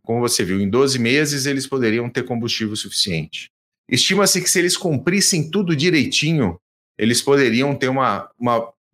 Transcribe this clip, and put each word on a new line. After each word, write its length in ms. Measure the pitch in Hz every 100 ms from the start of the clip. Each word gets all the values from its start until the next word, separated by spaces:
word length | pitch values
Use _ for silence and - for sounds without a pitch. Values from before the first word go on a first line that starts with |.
como 180 | - 120
você 240 | 120 -
viu, 160 | 92 98
em 80 | 101
doze 300 | 117 139 127
meses 480 | 117 139 147 143 135
eles 200 | 139 135
poderiam 440 | 135 117 113 120
ter 140 | 123
combustível 500 | 120 120 117 - 107
suficiente. 760 | 107 98 - - 80 78 - - _ _ _ -
Estima-se 520 | 131 - 190 196 185
que 100 | 180
se 80 | 185
eles 180 | 180 -
cumprissem 720 | 180 147 - 196 185 165 156
tudo 260 | 196 180 151
direitinho, 840 | 175 165 117 - 151 160 104 82 _ _ _ -
eles 240 | 107 123
poderiam 520 | - 139 127 113 135
ter 140 | 131 131
uma, 400 | 135 123 101 - -
uma, 300 | 120 117 - - _